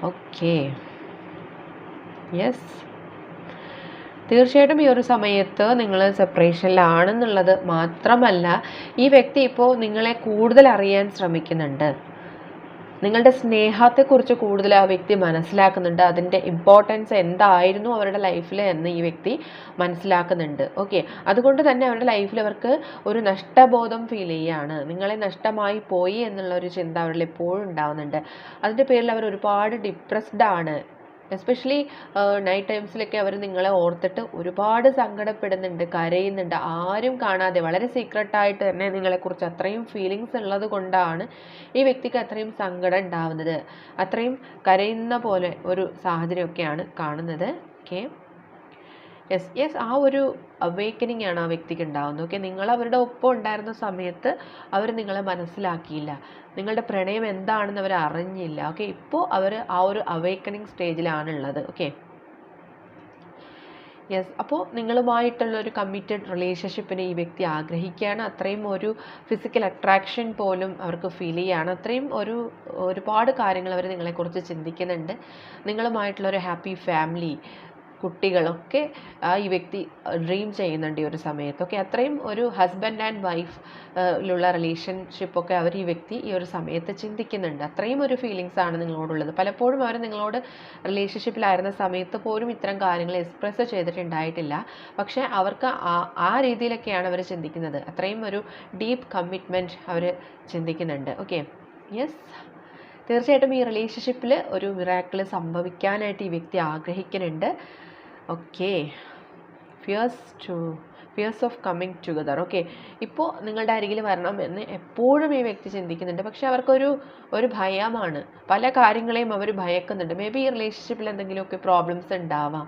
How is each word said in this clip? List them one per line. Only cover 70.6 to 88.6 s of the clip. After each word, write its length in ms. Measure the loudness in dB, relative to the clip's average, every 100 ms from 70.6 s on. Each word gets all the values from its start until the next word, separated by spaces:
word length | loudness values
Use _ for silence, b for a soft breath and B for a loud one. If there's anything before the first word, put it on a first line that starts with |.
| -2 -6 -6
അവർക്ക് 240 | -4 -6 -6
ഫീൽ 180 | -6 -2
ചെയ്യുകയാണ്. 300 | 0 0 -2 -4
അത്രയും 300 | -4 -4 -4 -4
ഒരു, 160 | -4 -4 -6 -10 -14 -4 -4
ഒരുപാട് 440 | -4 0 2 2 2
കാര്യങ്ങൾ 320 | 0 0 -2 -4
അവർ 80 | -4
നിങ്ങളെക്കുറിച്ച് 480 | -4 -6 -4 -4 -6 -8
ചിന്തിക്കുന്നുണ്ട്. 640 | -8 -8 -6 -4 -4 -6 -10 B B B B -8
നിങ്ങളുമായിട്ടുള്ള 600 | -4 -2 -2 -4 -4 -2
ഒരു 80 | -2 -4
ഹാപ്പി 260 | -6 -8 -8 -2
ഫാമിലി, 480 | 0 0 -4 -6 -8 B B B -20 -20 -10
കുട്ടികളൊക്കെ 760 | -10 -2 0 2 0 -4 -4 -2 -2 B B B -2
ആ 20 | 0
ഈ 40 | 0
വ്യക്തി 260 | -4 -4 -10 -10 -10 -6 -4
ഡ്രീം 240 | -2 -2 -4 -4
ചെയ്യുന്നുണ്ട് 420 | -4 -2 -4 -4
ഈ 20 | -4
ഒരു 100 | -4 -8
സമയത്ത്. 340 | -6 -8 -6
ഓക്കെ, 120 | -6 -4
അത്രയും 320 | -4 -2 -2 -2 -6
ഒരു 140 | -2 -4 2
husband 400 | 2 2 -6 -4 -6
and 120 | -4 -4
wife, 280 | -4 -6 -14 B B B -2
ഏഹ്, 160 | 0 0 0
ലുള്ള 200 | 2 2 2
റിലേഷൻഷിപ്പൊക്കെ 1000 | -2 -4 -8 -10 -12 -10 -6 -4 0 0
അവർ 120 | 0 -2
ഈ 40 | -4
വ്യക്തി 260 | -6 -8 -10 -4
ഈ 20 | -6
ഒരു 80 | -4
സമയത്ത് 380 | -8 -6 -6 -6 -10
ചിന്തിക്കുന്നുണ്ട്. 600 | -10 -8 -8 -6 -6 -6 -8
അത്രയും 320 | -4 -4 -2 0
ഒരു 100 | -2
ഫീലിങ്സ് 380 | -4 -6 -6 -2